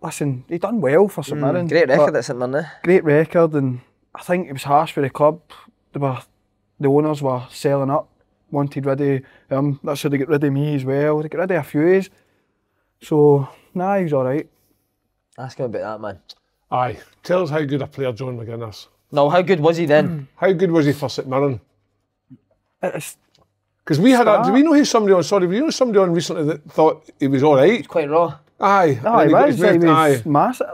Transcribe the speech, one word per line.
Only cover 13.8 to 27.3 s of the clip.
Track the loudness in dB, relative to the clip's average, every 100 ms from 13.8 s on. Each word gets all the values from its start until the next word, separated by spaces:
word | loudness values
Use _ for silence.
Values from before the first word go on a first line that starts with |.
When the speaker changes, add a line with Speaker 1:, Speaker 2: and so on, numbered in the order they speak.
| -2 -2
Speaker 1:
he |
was | -2
all | -2
right. | -2 -4 -6 _ _ _ _ _ _ _ _ -18
Speaker 2:
Ask | -16 -10
him | -8
about | -8
that, | -10 -10
man. | -12 -14 _ -20 _ _ _
Speaker 3:
Aye. | -4 -4 -6 -18 _
Tell | -4 -2
us | -2
how | -4
good | -4 -4
a | -6
player | -8 -8
John | -6 -10 -12
McGuinness. | -12 -12 -12 -16 -20 _ _
Speaker 2:
No, | 0 2
how | 2
good | 2 2
was | 2 0
he | 2
then? | 2 2 -4 -12
Speaker 3:
<clears throat> | _
How | -2
good | 0 2
was | 2 2
he |
for | 0 -6
St | -8 -4
Mirren? | -2 -2 -4 -12 _ _ _ _ _ _ -20 _ _ _ _
Speaker 1:
It's | -8 -8 -12 -18 _ _ _ _ _ _
Speaker 3:
'Cause | -4 2
we | 4
had | 4 4
a, |
Speaker 1:
start. | 2 2
Speaker 3:
do |
we | 2
know | 4
who | 4
somebody | 2 2 2
on, | 2
sorry, | 2 0
do | 0
we | 0
know | -2
somebody | -2 0 2
on | 2
recently | 0 -4 -4
that | -4 -6 -6
thought | 0 2 0 -8 _
he |
was | -2